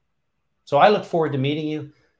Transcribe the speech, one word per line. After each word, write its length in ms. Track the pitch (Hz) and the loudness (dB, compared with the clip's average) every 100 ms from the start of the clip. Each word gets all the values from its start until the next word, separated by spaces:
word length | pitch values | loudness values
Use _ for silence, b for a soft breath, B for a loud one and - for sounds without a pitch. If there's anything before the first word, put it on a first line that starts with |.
| _ _ _ _ _ _ - | _ _ _ _ _ _ -2
So 100 | 143 | 4
I 100 | 185 | 4
look 160 | 202 | 4
forward 280 | - 170 156 | -2 -4 -2
to 60 | 135 | -2
meeting 280 | 135 151 156 | -4 -4 -6
you 260 | 151 139 b b b | -8 -12 b b b